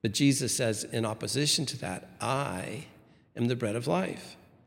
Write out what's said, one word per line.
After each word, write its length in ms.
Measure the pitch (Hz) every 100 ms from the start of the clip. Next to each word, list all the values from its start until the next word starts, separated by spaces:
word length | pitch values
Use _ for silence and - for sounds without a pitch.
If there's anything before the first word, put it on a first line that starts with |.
But 100 | 117
Jesus 420 | - 139 131 123 -
says, 280 | 120 107
in 200 | - 123
opposition 640 | 110 113 107 120 147 - 139
to 120 | 123
that, 280 | - 90 - -
"I 640 | 113 135 139 92 - - - - - - _ -
am 120 | 120
the 80 | 123
bread 200 | 117 107
of 120 | 127
life. 480 | 170 190 - - - - -